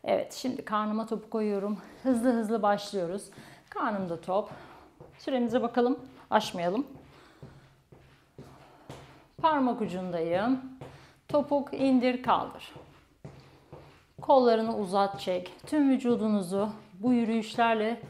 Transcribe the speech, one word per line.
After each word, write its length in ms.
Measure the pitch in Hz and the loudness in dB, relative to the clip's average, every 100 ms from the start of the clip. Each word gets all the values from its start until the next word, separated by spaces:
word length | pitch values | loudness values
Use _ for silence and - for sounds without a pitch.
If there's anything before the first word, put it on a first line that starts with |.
| - | 0
Evet, 260 | 190 - | 0 -2
şimdi 320 | - 254 - | -6 -6 -6
karnıma 420 | - 214 214 214 220 | -4 -2 -2 -4 -4
topu 240 | 214 - | -6 -4
koyuyorum. 480 | 220 214 202 202 202 - - | -4 -2 -2 -2 -6 -10 -4
Hızlı 300 | 262 240 247 | 0 2 4
hızlı 300 | 233 220 226 | 2 0 2
başlıyoruz. 680 | 202 202 - 202 170 190 - - - - _ | 2 2 -2 -4 -4 -6 -10 -20 -20 -20 _
Karnımda 500 | 415 277 202 185 165 | -4 -4 -2 -4 -6
top. 300 | - 190 208 - - - - _ - - | -2 -2 -2 -12 -18 -20 -20 _ -20 -12
Süremize 440 | - 262 240 247 | -2 0 2 0
bakalım, 360 | 240 254 240 277 - - - | 0 2 2 0 -6 -20 0
aşmayalım. 560 | 220 - 185 170 214 285 - - - - - - - - _ _ - - _ _ - - - - - - - - - _ - | 0 0 -2 -2 -2 -6 -12 -20 -20 -20 -20 -20 -20 -20 _ _ -20 -20 _ _ -20 -20 -20 -20 -20 -20 -20 -20 -20 _ 0
Parmak 380 | 320 294 254 226 | 2 4 2 0
ucundayım. 800 | 202 180 185 175 165 175 226 262 - - - - - _ - | -4 -4 -4 -4 0 0 2 0 -2 -16 -18 -20 -20 _ 0
Topuk 460 | 294 285 285 277 | 0 2 -2 -2
indir, 480 | 269 269 262 247 254 | 0 4 4 4 0
kaldır. 500 | 240 202 - - - - - - _ _ - - - - _ - - - _ - | 0 0 0 -10 -18 -20 -20 -20 _ _ -20 -20 -20 -20 _ -20 -20 -20 _ -12
Kollarını 580 | - 277 240 220 220 220 | 6 6 8 4 0 -4
uzat, 420 | 196 196 196 - | 0 2 0 -2
çek. 320 | - 180 180 - - | -4 -4 -6 -16 -2
Tüm 240 | 302 277 | 2 4
vücudunuzu 800 | 262 240 226 214 208 175 196 208 - - | 4 2 0 2 0 0 -2 -2 -6 -18
bu 180 | 180 233 | -4 2
yürüyüşlerle 880 | 240 226 226 214 - 233 226 214 233 | 2 2 0 -2 0 2 2 0 -4